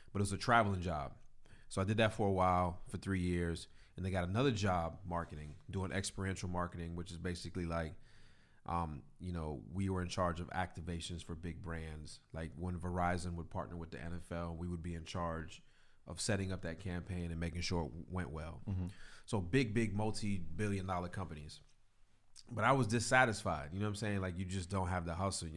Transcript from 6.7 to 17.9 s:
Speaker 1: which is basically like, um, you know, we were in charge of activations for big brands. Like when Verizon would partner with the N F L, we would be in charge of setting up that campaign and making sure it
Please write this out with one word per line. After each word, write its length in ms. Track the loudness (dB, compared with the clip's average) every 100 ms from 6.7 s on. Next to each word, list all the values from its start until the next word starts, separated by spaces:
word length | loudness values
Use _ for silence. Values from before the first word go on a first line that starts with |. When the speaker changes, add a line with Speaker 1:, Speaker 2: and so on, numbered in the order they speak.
| -4 -6 -6
Speaker 1:
which 140 | -6
is 60 | -6
basically 480 | -4 -4 -4 -4 -2
like, 280 | 0 -2 -6 -16 -20 -20 -20 -20 -12 -2
um, 340 | -2 -2 -4 -12 -10
you 140 | -6
know, 280 | -4 -2 -4 -6
we 160 | -2 0
were 120 | 0
in 40 | 0
charge 320 | 2 2 0
of 80 | -2
activations 720 | -2 -2 -4 -6 -6 -4 -6
for 100 | -8 -8
big 260 | -8 -6
brands. 560 | -6 -6 -6 -8 -12 -14 -12
Like 200 | -8 -6 -4
when 220 | -4 -2
Verizon 560 | -2 2 4 2 0 -4
would 140 | -4
partner 260 | -4 -4 -6
with 160 | -8
the 100 | -8
N 120 | -6 -6
F 160 | -4
L, 240 | -4 -2 -4
we 100 | -4
would 140 | -4
be 100 | -4 -6
in 80 |
charge 580 | -4 -2 -2 -2 -6 -10 -18 -20 -20 -18 -10
of 140 | -4
setting 300 | 0 0 0
up 80 | -2
that 180 | -4 -4
campaign 520 | -4 -4 -2 -4 -2
and 80 | -2
making 220 | -2 -2
sure 240 | 0 0
it 60 | 0